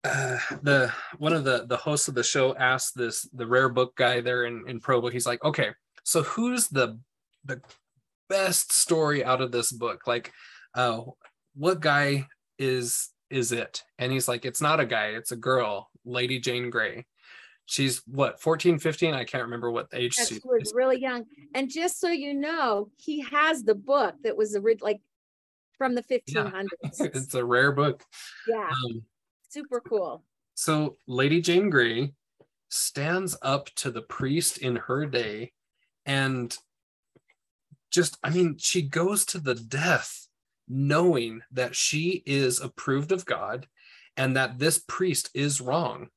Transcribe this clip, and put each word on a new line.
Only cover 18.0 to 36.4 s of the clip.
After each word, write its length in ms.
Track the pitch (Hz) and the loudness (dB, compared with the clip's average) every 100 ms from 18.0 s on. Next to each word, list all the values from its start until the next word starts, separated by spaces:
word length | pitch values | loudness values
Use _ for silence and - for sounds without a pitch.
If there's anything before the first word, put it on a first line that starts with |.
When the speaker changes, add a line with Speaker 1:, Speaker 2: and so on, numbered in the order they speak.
| - | -6
Speaker 1:
what, 340 | 135 131 - | 0 0 0
fourteen, 380 | 160 160 175 160 | 0 4 4 4
fifteen? 340 | 160 151 170 | 0 0 0
I 120 | 139 | 0
can't 180 | 123 131 | -4 -4
remember 300 | 120 120 120 | -4 -4 -2
what 160 | 117 - | -2 -4
age 220 | 127 123 170 | -4 -2 0
Speaker 2:
Yeah, 60 | 226 | -2
Speaker 1:
she 80 | 214 | -4
Speaker 2:
she 40 | |
was 240 | 254 240 214 | 0 0 2
Speaker 1:
is. 40 | |
Speaker 2:
really 280 | 226 262 254 | 0 2 2
young. 240 | 262 240 226 - - | -2 -6 -10 -20 -8
And 160 | 254 269 | -6 -4
just 300 | 302 349 - | -2 -4 0
so 120 | 349 | -2
you 220 | 330 285 | -2 -2
know, 580 | 285 294 330 254 202 214 _ | -4 -2 0 0 0 -2 _
he 260 | - 294 | -6 -6
has 420 | 254 294 311 311 | -2 2 2 2
the 100 | 214 | 2
book 400 | 202 196 277 202 - | 2 4 2 2 0
that 140 | 226 196 | -4 0
was 180 | 214 | 0
orig-, 280 | 208 214 220 | 2 2 2
like, 180 | 208 208 _ _ _ _ _ _ _ _ | 0 -4 _ _ _ _ _ _ _ _
from 200 | 262 240 | -2 0
the 80 | - | 0
Speaker 1:
Yeah. 100 | 247 | -2
Speaker 2:
fifteen 280 | - 147 208 | 0 -2 -2
hundreds. 540 | 190 196 - 147 - | -4 -8 -8 -10 -4
Speaker 1:
<laughs> 160 | 151 135 | -4 -2
It's 180 | 131 | -4
a 100 | 127 | -2
rare 280 | 120 123 139 | 2 4 4
book. 320 | 135 147 - - - - - - | 4 2 0 -12 -20 -20 -8 -4
Speaker 2:
Yeah. 220 | 226 185 | -2 -2
Speaker 1:
Um, 320 | 135 127 113 110 _ _ _ _ | -4 -6 -8 -12 _ _ _ _
Speaker 2:
Super 320 | 294 294 247 | -14 -8 -8
cool. 420 | - 214 170 123 _ _ _ | -2 -2 -2 -8 _ _ _
Speaker 1:
so 420 | - - 156 151 - - | -6 0 0 0 -6 -4
Lady 340 | 127 139 165 | 2 4 4
Jane 300 | 165 175 208 | 4 4 6
Grey 420 | 143 117 113 139 - _ _ _ _ _ | 4 4 2 -2 -6 _ _ _ _ _
stands 680 | - - 143 147 180 190 - | -4 -4 -2 -2 -2 -2 -4
up 300 | 135 139 - - | 0 0 -2 -8
to 140 | 135 | -6
the 120 | 113 | -8
priest 560 | - - 135 156 - - | -10 -4 0 2 0 -2
in 180 | 127 117 | -2 -2
her 300 | - 135 151 | -2 -2 0
day 460 | 123 110 107 120 _ _ _ _ _ | -2 -2 -6 -10 _ _ _ _ _
and 500 | 135 139 135 131 | -4 0 0 0